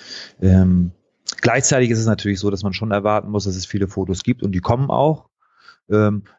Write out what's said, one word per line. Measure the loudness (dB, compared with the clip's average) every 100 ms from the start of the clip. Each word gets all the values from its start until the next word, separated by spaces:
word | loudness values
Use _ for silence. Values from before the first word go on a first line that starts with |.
| -20 -18 -20 -2
Ähm, | 4 6 6 4 0 -4 _ _ -14 -4
gleichzeitig | 0 0 2 2 2
ist | 2
es | 0
natürlich | 0 -2 -2
so, | -2
dass | -2
man | -4
schon | -4 -2
erwarten | -2 0 -2 -2
muss, | -4
dass | -2 -4
es | -6
viele | -4 -4
Fotos | -4 -4 -4
gibt | -4 -4
und | -4
die | -4
kommen | -2 -2 0
auch, | 0 0 0 -6 _ _ _ -20 _ -2
ähm, | 0 2 -2 -8